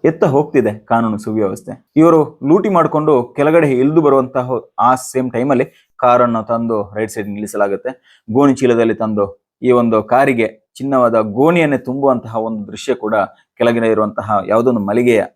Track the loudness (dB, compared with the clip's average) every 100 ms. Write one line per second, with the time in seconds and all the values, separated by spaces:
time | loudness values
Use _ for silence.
0 | -2 0 0 2 0 0 0 -4 _ -2
1 | 0 -4 -6 -4 -4 -4 -14 -18 _ 2
2 | 4 4 0 -4 0 2 2 0 0 0
3 | 2 0 0 -2 2 2 2 2 2 2
4 | 4 2 0 -4 -4 -6 -8 -2 0 0
5 | -2 -6 -4 -4 0 0 -2 _ _ _
6 | 2 4 2 0 -2 -4 -2 -4 -4 -6
7 | -6 -6 -10 -8 -8 -4 -2 -2 -8 -12
8 | _ _ -2 2 2 4 2 2 2 0
9 | -2 -2 -4 -6 _ _ 0 2 2 0
10 | 2 2 2 0 -2 -6 _ -12 -4 0
11 | 2 2 -2 0 2 2 0 -2 -4 -2
12 | 0 0 -4 -6 -6 -8 -10 -12 -6 -4
13 | -2 -2 -4 _ _ _ 0 0 0 0
14 | -2 -4 -4 -4 0 0 2 0 -2 0
15 | 2 2 0